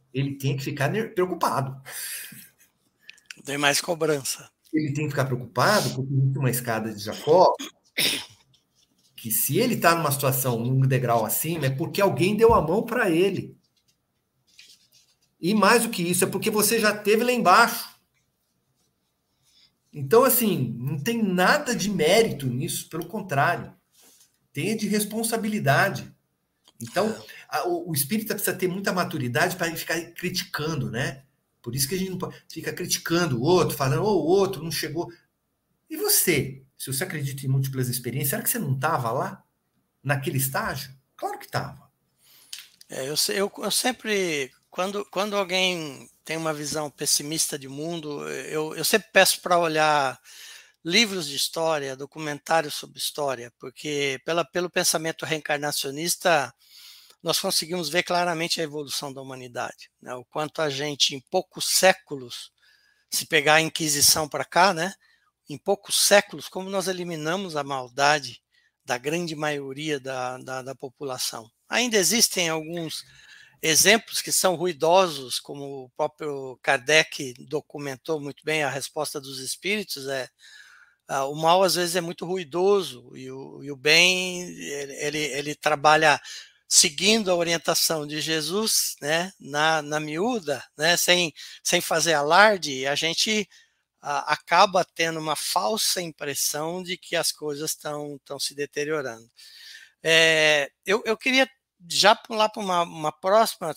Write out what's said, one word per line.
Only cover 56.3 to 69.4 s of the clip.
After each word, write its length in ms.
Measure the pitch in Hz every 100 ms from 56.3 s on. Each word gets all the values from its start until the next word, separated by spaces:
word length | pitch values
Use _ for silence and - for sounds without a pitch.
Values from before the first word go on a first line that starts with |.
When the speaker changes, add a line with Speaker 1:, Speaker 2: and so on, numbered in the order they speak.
| 156 123 - _ - - - - _
Speaker 2:
nós 160 | 170 156
conseguimos 500 | 196 - 160 180 156
ver 140 | 170
claramente 580 | - 175 175 160 170 -
a 40 |
evolução 480 | 160 151 139 - 147
da 100 | 135
humanidade, 680 | 135 131 127 123 110 - - _
né? 120 | - 127
O 80 |
quanto 360 | 123 151 151 -
a 80 | 156
gente, 460 | 135 147 143 -
em 60 | 139 -
poucos 360 | 185 - - -
séculos, 840 | - 185 185 _ 143 123 - - _ _ _ _ _ _
se 160 | -
pegar 300 | - 160 143
a 60 | 156
Inquisição 680 | 160 - 160 143 139 165 151
pra 160 | 147
cá, 300 | 135 170 190
né? 180 | 165 180 - _ _ _ _ -
Em 80 | 143
poucos 440 | - 202 - - -
séculos, 420 | 202 - 156 -
como 220 | 180 190
nós 180 | 196 180
eliminamos 680 | 185 175 165 151 185 190 151
a 60 |
maldade 800 | 139 139 127 123 143 151 131 117 _ _ _ _
da 140 | - 123
grande 380 | 131 165 175
maioria 640 | 151